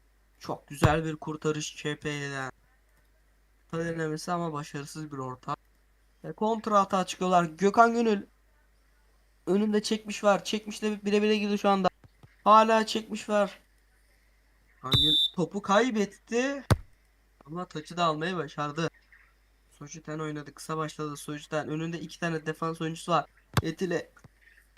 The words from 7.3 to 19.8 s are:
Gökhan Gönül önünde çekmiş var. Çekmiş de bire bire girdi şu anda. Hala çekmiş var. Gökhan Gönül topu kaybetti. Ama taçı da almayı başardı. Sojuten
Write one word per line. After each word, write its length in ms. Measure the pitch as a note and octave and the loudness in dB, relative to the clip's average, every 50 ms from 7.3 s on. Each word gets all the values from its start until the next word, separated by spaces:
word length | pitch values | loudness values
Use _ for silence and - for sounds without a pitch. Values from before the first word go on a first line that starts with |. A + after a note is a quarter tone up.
| F#3 F3 E3+ | 4 4 4
Gökhan 500 | D#3 D#3 E3 F#3+ G3+ G3+ A#3 A#3 A#3 A#3 | 2 0 0 2 6 8 8 6 8 6
Gönül 320 | A#3 A#3 A3+ G#3 G3+ - - _ _ _ _ _ _ _ _ _ _ _ _ _ _ _ _ _ _ _ _ _ _ _ | 2 2 2 2 0 -2 -8 _ _ _ _ _ _ _ _ _ _ _ _ _ _ _ _ _ _ _ _ _ _ _
önünde 360 | E3+ F#3 G3+ G#3+ G#3+ G#3 G#3 G#3 | 0 2 2 2 2 2 0 0
çekmiş 400 | - A3 G#3+ - G#3 G3+ - G#3+ | 0 -2 -2 -4 -8 -8 2 4
var. 200 | G3+ G3 F3+ - | 4 4 4 2
Çekmiş 380 | - A3 G#3 - G#3 G#3 - | -2 -4 -4 -4 -8 -8 -4
de 240 | G#3+ G#3+ G#3+ G3+ G3+ | -4 -4 -4 -2 0
bire 160 | G3+ G3+ G#3 | 0 2 4
bire 160 | G#3+ G#3+ A3 | 4 4 2
girdi 200 | G#3 G#3 G3+ G#3 | 2 0 0 0
şu 120 | G3+ - G3+ | 2 4 4
anda. 200 | G3 F#3+ F#3 F3+ - _ - - _ _ - - _ _ - | 4 4 2 0 0 _ -10 -20 _ _ -20 -20 _ _ 6
Hala 420 | G3 G#3+ A3 A3 A3+ A3+ A3 G#3+ | 8 8 8 8 8 6 4 2
çekmiş 440 | A3 - A3 G#3+ - G#3 G#3 - - | 0 -2 -6 -6 -6 -10 -10 -4 0
var. 300 | G#3 G#3 G3+ F3+ - - _ _ _ _ _ _ _ _ _ _ _ _ _ _ _ _ _ _ _ _ _ _ _ | 2 2 2 0 -2 -8 _ _ _ _ _ _ _ _ _ _ _ _ _ _ _ _ _ _ _ _ _ _ _
Gökhan 160 | _ - B2+ C#3 - | _ -2 0 2 2
Gönül 140 | D#3 - C3+ - - - - | 4 4 2 2 0 0 0
topu 260 | F#3 E3 - - G3+ | -2 -2 -2 -4 -4
kaybetti. 1000 | - - G3 G#3+ A#3+ C4 G#3+ G#3+ G3 G3 - - _ - A3 A#3+ B3+ C#4 C#4+ C4+ - - - - - - - _ _ _ _ _ _ _ _ - - | 0 4 4 4 4 4 2 0 -2 -2 -4 -12 _ -4 -2 0 0 0 -4 -4 0 0 0 0 0 -6 -20 _ _ _ _ _ _ _ _ -20 -18
Ama 200 | D3 D#3+ F3+ F3+ | -12 -10 -10 -10
taçı 320 | - - D#3 D3+ - E3+ | -10 -12 -12 -12 -8 -2
da 80 | F3 F3 | 0 0
almayı 300 | D#3+ D#3 D3+ E3 F3+ F#3 | 0 0 0 -2 -2 -2
başardı. 540 | E3+ C#3+ D3 - D3+ D3 D3 C#3+ D#3+ E3 D3+ - _ _ _ - - _ _ _ _ _ _ _ _ _ _ | -4 -6 -6 -6 -6 -6 -4 -2 -2 -4 -4 -4 _ _ _ -20 -20 _ _ _ _ _ _ _ _ _ _
Sojuten 480 | _ - | _ -20